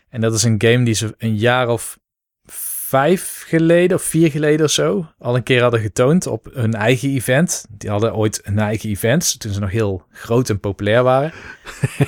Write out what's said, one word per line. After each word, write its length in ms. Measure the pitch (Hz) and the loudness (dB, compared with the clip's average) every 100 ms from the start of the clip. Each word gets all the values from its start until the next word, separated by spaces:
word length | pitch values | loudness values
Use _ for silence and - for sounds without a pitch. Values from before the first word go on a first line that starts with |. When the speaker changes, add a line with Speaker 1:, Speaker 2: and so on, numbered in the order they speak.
| _ | _
Speaker 1:
En 120 | 117 | -4
dat 120 | 113 | -2
is 100 | 113 | 0
een 180 | 117 110 | 0 2
game 220 | 117 120 | 4 4
die 100 | 120 | 2
ze 220 | 107 110 - | 0 -4 -6
een 180 | 113 107 | -4 0
jaar 320 | 117 127 120 | 2 2 0
of 300 | 117 - - _ _ _ _ _ | -2 -6 -16 _ _ _ _ _
vijf 1000 | - - - - 135 147 185 - - - | -12 -10 -10 -2 0 2 0 -2 -14 -2
geleden 500 | 165 165 170 180 180 | 0 4 4 4 0
of 60 | |
vier 280 | - 160 165 | 0 2 2
geleden 340 | 147 151 156 151 | 2 0 2 2
of 60 | |
zo 400 | - 151 196 160 _ | 0 0 -2 -6 _
al 160 | 123 123 | -2 -2
een 80 | |
keer 180 | 110 127 | 2 2
hadden 180 | 120 117 | 4 2
getoond 480 | 107 - 127 180 - | -2 2 4 4 0
op 220 | 110 - | -8 -8
hun 200 | 135 113 | -4 -2
eigen 360 | 113 107 131 139 | 0 0 0 0
event. 560 | 135 120 131 175 - - | -4 0 0 0 -4 -10
Die 200 | 101 101 | -12 -6
hadden 260 | 104 113 107 | -2 -2 0
ooit 260 | 107 - | -2 -2
hun 160 | - 101 | -4 -2
eigen 300 | 104 110 110 | 0 -2 -4
events 480 | 101 113 151 - - | -2 0 0 0 -4
toen 140 | 110 | -6
ze 80 | 98 | -4
nog 100 | 101 | -4
heel 340 | 107 104 92 _ | -2 -2 -4 _
groot 380 | - - 117 127 | -14 -2 0 0
en 100 | 104 | -2
populair 440 | 104 95 104 113 | -4 -4 2 2
waren. 300 | 127 131 151 - | 4 2 0 -8
Speaker 2:
<laughs> 40 | - - - - - - | -20 -20 -18 -6 -4 -2